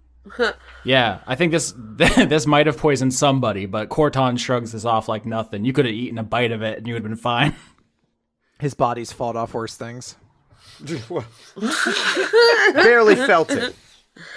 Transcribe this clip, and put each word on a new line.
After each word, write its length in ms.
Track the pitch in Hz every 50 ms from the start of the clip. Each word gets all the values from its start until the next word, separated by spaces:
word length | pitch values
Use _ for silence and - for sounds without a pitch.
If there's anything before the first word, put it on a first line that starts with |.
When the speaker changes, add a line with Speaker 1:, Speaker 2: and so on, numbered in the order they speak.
| _ _ _ _ -
Speaker 1:
<laughs> 280 | 202 - - 233 208 - - - - - - -
Yeah, 340 | 120 131 131 120 110 95 87 -
I 80 | - 127
think 160 | - 175 170
this, 220 | 156 165 147 - -
<laughs> 0 |
this 680 | 123 113 - - - 160 - - 262 214 135 151 156 151
might 200 | 151 151 143 147
have 100 | 151 143 -
poisoned 340 | - 156 139 123 131 131
somebody, 540 | 127 - 151 143 139 135 123 113 101 98 98
but 220 | 95 95 107 110 -
Corton 480 | - - 151 147 - 139 131 127 120
shrugs 340 | 120 117 - 131 123 120 110
this 120 | 113 113 101
off 240 | 117 117 110 110 -
like 180 | 110 107 107
nothing. 380 | 117 113 113 110 - - 101 104
You 80 | 127
could 120 | 131 147 135
have 100 | 117 107
eaten 240 | 110 123 113 117 113
a 40 |
bite 300 | 110 101 - 117 123 113
of 100 | 113 110
it 160 | 110 110 107 -
and 80 | 110
you 80 | 117 117
would 80 | 117
have 80 | 107 107
been 60 | 110 113
fine. 380 | - 123 120 117 120 - - - - _ _ _ _ _ _ _ _
<laughs> 540 | _ _ _ _ _ _ _ _ _ _ -
Speaker 2:
His 140 | 147 143 120
body's 360 | - 139 120 120 120 117 -
fought 240 | - - 127 120 113
off 200 | 117 117 113 -
worse 220 | 120 113 113 -
things. 380 | - 120 117 117 127 123 - - _ _ _ _ _ _ _ _ _ _ - - -
Speaker 3:
<laughs> 1900 | - 139 165 131 110 - 175 156 113 - _ - - - - - 202 240 320 - - 349 392 - - - - - 381 - - 453 480 466 466 453 - - -
Barely 420 | 294 349 226 240 240 226 214 -
felt 340 | 240 262 269 190 165 156 -
it. 240 | 285 - 240 254 - - _ _ _ _ _ _ _ - - - -